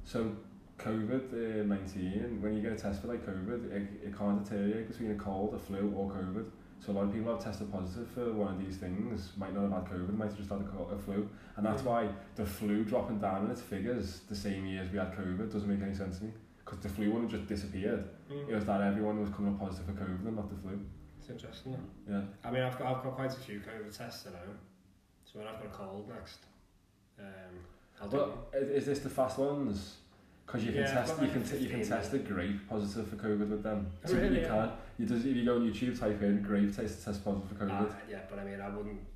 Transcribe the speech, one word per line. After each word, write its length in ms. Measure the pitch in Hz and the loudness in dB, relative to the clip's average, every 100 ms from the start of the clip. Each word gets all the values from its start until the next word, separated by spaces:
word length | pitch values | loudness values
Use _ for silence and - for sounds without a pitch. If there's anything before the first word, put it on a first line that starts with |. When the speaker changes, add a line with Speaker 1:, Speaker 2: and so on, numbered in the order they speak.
Speaker 1:
So, 320 | - 120 113 104 - - - - | -2 0 0 -2 -10 -18 -18 -6
covid, 540 | 110 110 107 131 - | 0 2 2 0 0
uh, 320 | 117 113 107 | -2 0 2
nineteen, 760 | 104 98 92 92 90 101 120 107 | 2 2 0 -2 0 0 0 0
when 120 | 104 | 0
you 80 | 107 | 2
get 100 | 110 | 0
a 40 | 107 | 0
test 240 | 104 98 | -2 -2
for, 80 | 117 | -2
like, 180 | 117 104 | -4 -4
covid, 460 | 92 98 120 - | -4 -2 -2 -2
it, 160 | 101 101 - | -2 -2 -6
it 120 | 101 101 | -8 0
can't 260 | 101 101 | 2 2
deteriorate 440 | 101 104 101 110 113 | 2 2 2 2 -2
between 240 | - 113 | -4 -2
a 20 | 101 | -2
cold, 380 | 98 95 104 | -2 0 0
a 40 | - | 0
flu, 340 | - 98 101 98 | -4 0 2 2
or 140 | 98 | 0
covid. 340 | 98 92 101 113 - - - | 0 -2 -2 -4 -10 -18 -10
So 140 | - | 0
a 20 | |
lot 100 | 98 101 | 2 4
of 60 | |
people 200 | 110 117 | 2 2
have 80 | 113 | 0
tested 300 | - 101 101 | -2 -4 -2
positive 340 | 95 90 104 113 | -2 -2 -4 -4
for 200 | 127 120 | 0 0
one 180 | 107 98 | 2 2
of 100 | 92 | 2
these 120 | 95 90 | -2 -4
things, 560 | 90 98 110 101 - 98 | -2 -2 0 -2 -4 -6
might 160 | 95 | -2
not 80 | 98 | 2
have 100 | 101 | 2
had 120 | 92 87 90 | 2 0 -2
covid, 180 | 90 107 | 0 0
might 100 | 107 | 0
have 100 | 101 | -2
just 140 | 98 | -4
had 100 | 98 | -2
a 40 | |
co-, 240 | 92 95 104 | -2 -4 -4
a 60 | 98 | -4
flu. 300 | 101 101 104 - - - | 0 0 0 -6 -12 0
And 80 | |
that's 180 | 104 - | 2 4
Speaker 2:
Mm. 40 | 131 | 4
Speaker 1:
why 220 | 117 104 98 - - | 4 4 -2 -10 -4
the 80 | |
flu 400 | 101 - 104 104 | -2 0 4 4
dropping 340 | 107 120 - 107 | 4 2 2 2
down 280 | 101 95 107 | 2 2 0
in 40 | |
its 120 | 123 | -2
figures 580 | - 98 110 123 87 - - | -4 -2 0 0 -2 -6 -6
the 80 | 104 | -2
same 300 | 104 95 95 | 0 0 -2
year 160 | 95 | -2
as 80 | 92 | -2
we 80 | 98 | 0
had 140 | 90 104 | 0 -2
covid 340 | 92 92 110 | -2 0 0
doesn't 180 | 104 101 | 0 2
make 120 | 101 | 2
any 120 | 101 | 2
sense 240 | 98 95 87 | -2 -2 -4
to 60 | |
me. 80 | 110 - - - - | -6 -8 -18 -16 -10
'Cause 120 | 95 | -6
the 80 | 101 | -4
flu 200 | 101 104 | 2 4
wouldn't 200 | 117 113 | 4 2
have 80 | 107 | -2
just 80 | - | -2
disappeared. 560 | 101 - 95 107 107 - - - | -2 -2 0 2 0 -2 -10 -8
Speaker 2:
Mm. 180 | 143 143 | -6 0
Speaker 1:
It 40 | |
was 120 | 110 101 | 0 4
that 160 | 98 | 4
everyone 380 | 101 104 107 107 | 6 4 2 2
was 100 | 101 | 0
coming 240 | 104 101 | 2 2
up 40 | 101 | 2
positive 260 | 95 87 - | 0 -2 -4
for 60 | 98 | -2
covid 220 | 92 92 110 | -2 -2 -2
and 100 | 110 | -2
not 140 | 98 | -4
the 60 | 95 | -6
flu. 220 | 98 101 101 - - - - | -6 -6 -6 -12 -16 -16 -12
Speaker 2:
Interesting, 420 | 123 113 101 131 131 196 - - | -12 -10 -10 -6 -6 -8 -12 -4
though. 80 | |
Speaker 1:
Yeah. 80 | 101 101 - | -2 -2 -8
Speaker 2:
I 60 | 117 | -2
mean, 120 | 127 | 2
I've 160 | 127 123 | 2 0
got, 180 | 123 131 | 0 0
I've 60 | |
got 120 | 135 | 0
quite 160 | 123 131 | -2 -2
a 40 | - | -4
few 200 | - 101 | -8 -8
covid 360 | 101 110 104 104 | -8 -10 -10 -8
tests, 300 | 117 - 95 | -10 -10 -12
I 40 | |
know. 220 | 90 92 104 - - - - _ _ | -12 -12 -14 -16 -20 -20 -20 _ _
So 140 | - 104 | -18 -12
when 100 | 107 | -10
I've 80 | 110 | -8
got 100 | 104 | -10
a 20 | 104 | -8
cold 320 | 98 101 101 | -8 -8 -8
next, 300 | 98 - - - - - - _ _ _ - | -12 -12 -16 -20 -20 -20 -20 _ _ _ -16
um, 60 | 101 95 92 90 85 - - - | -14 -14 -14 -14 -16 -20 -20 -10
I'll 80 | 104 | 0
do 80 | 139 | 2
Speaker 1:
Well, 100 | - | 2
Speaker 2:
one. 100 | - - 135 | 0 -2 0
Speaker 1:
i-, 40 | 139 | 2
is 120 | 139 135 | 2 2
this 140 | 139 | 0
the 80 | 135 | 0
fast 280 | 139 127 - | 2 2 4
ones? 580 | 139 143 123 98 - - - - - - - | 2 4 0 0 -6 -12 -20 -20 -20 -20 -4
'Cause 160 | 120 | 0
you 80 | 113 | 2
can 120 | - | 2
Speaker 2:
Yeah, 40 | 135 | 4
I've 40 | |
Speaker 1:
test, 220 | 123 120 156 | 4 2 2
Speaker 2:
got, 60 | |
Speaker 1:
you 60 | 131 | 2
Speaker 2:
like, 40 | |
Speaker 1:
can 100 | 131 | 2
t-, 140 | 110 139 | 0 0
you 40 | 120 | 0
can 100 | 123 | 0
Speaker 2:
fifteen 160 | 104 113 | 0 0
Speaker 1:
test 140 | 104 | 0
a 40 | 135 | -2
grape 480 | 104 95 95 101 - | 0 -2 0 -2 -2
positive 400 | 107 101 113 101 | -2 -2 -2 -4
for 80 | 104 | -2
covid 320 | 110 104 104 | 2 2 2
with 120 | 104 | 0
them. 260 | 107 104 90 - | 0 0 -2 -4
Speaker 2:
Oh, 40 | 160 | 2
Speaker 1:
So 60 | - | 4
Speaker 2:
really? 240 | 135 123 | 6 4
Speaker 1:
you 40 | 98 | 4
can. 240 | 107 113 - - - | 4 4 0 -10 -2
You 80 | 110 | 2
just, 200 | 120 131 | 2 4
if 80 | 120 | 4
you 80 | |
go 120 | 120 120 | 6 6
on 120 | 117 | 4
YouTube, 300 | 101 127 123 | 4 0 2
type 240 | 110 104 | 2 4
in 180 | 101 101 | 6 6
"grape 320 | 98 101 104 | 6 6 6
test, 300 | 101 107 - | 4 -2 -2
test 200 | - 98 | -4 -2
positive 240 | 107 98 92 | 0 0 -2
for 160 | 104 | -2
covid." 240 | 101 101 104 | 0 2 2
Speaker 2:
Ah, 60 | - - | 0 -10
yeah, 120 | 101 - | -10 -8
but 80 | 101 | -8
I 60 | |
mean, 160 | 98 98 | -6 -6
I 80 | 101 | -4
wouldn't 320 | 104 104 98 - | -4 -6 -8 -10